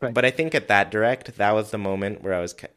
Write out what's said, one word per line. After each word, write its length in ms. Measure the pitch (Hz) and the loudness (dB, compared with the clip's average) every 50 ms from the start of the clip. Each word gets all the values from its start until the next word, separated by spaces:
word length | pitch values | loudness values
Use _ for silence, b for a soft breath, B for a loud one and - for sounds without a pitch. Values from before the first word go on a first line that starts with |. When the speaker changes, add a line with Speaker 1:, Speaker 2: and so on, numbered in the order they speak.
Speaker 1:
Right. 120 | 139 123 117 | -8 -2 0
Speaker 2:
but 120 | 127 123 | 2 2
I 60 | 127 | 2
think 240 | 127 - 160 160 160 | 2 0 -2 0 0
at 120 | 143 - - | -2 2 4
that 220 | 104 101 101 98 | 4 4 4 2
Direct, 440 | - 107 110 120 131 127 - - - - | 0 2 2 2 2 0 -4 -10 -4 0
that 140 | 101 104 107 | 2 2 2
was 180 | 107 107 107 | 2 0 -2
the 60 | - 107 | -4 -4
moment 460 | 101 98 95 95 98 101 107 - - | -4 -2 -2 -2 -2 -4 -6 -6 -4
where 100 | 98 92 | -4 -2
I 80 | 87 | -2
was 120 | 87 87 - | -2 -4 -8
ca-, 140 | - - - _ | -12 -18 -20 _